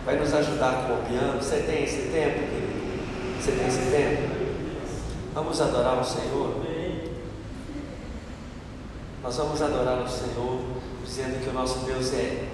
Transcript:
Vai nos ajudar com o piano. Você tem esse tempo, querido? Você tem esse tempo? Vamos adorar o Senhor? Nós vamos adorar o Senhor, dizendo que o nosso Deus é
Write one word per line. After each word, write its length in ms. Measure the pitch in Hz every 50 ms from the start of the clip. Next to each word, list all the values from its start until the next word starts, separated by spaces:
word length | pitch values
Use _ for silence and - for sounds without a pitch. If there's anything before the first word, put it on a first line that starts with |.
| -
Vai 120 | 127 143
nos 180 | 143 147 143 143
ajudar 520 | 151 147 - - - 131 127 131 - -
com 60 | 120
o 140 | 117 - 117 117
piano. 340 | 120 127 135 - - -
Você 180 | - - 160 147
tem 240 | - - 151 151 139
esse 260 | - - - - -
tempo, 300 | 156 160 147 139 - -
querido? 1000 | - - - - - - - - - - - - - - - - - - - -
Você 120 | - 139
tem 140 | 127 127 127
esse 240 | 127 127 135 131 127
tempo? 460 | 135 147 139 - 147 - - - - - - - - - - - - - - - - - - - - - - -
Vamos 260 | - 151 160 165 160 156
adorar 400 | - - - 123 120 127 131 123
o 60 | -
Senhor? 500 | - - - - - - - - - - - - 160 165 160 175 180 - - 165 - - - - - - - - - - - - - - - - - - - - - - - - - - - - - - - - - - - - - - - - - - -
Nós 140 | - 123 123 156
vamos 240 | 147 151 151 -
adorar 400 | 156 143 131 127 123 127 127 127
o 60 | 120 123
Senhor, 520 | 123 127 131 123 127 - 123 123 127 127 127 127 127 127 - - - - -
dizendo 380 | - - 131 131 127 127 131
que 60 | 131 135
o 60 | 131
nosso 240 | 127 127 127 127 127
Deus 320 | 127 131 131 127 127 131
é 320 | 139 123 120 - 117 - - -